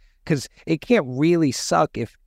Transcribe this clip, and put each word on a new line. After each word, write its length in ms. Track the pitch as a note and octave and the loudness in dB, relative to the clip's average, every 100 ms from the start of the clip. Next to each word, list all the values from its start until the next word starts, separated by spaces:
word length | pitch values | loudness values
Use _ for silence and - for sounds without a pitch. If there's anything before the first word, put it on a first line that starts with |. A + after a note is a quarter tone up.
| _ _ - | _ _ -4
'Cause 220 | D3 - _ - | -4 -4 _ -6
it 140 | D#3+ | -4
can't 240 | - A#3+ B2+ | 0 0 0
really 440 | B2+ D#3+ E3+ D3+ | 0 2 2 2
suck 460 | - - E3+ D#3 - | -2 0 0 0 -2
if 180 | A#2 _ | -10 _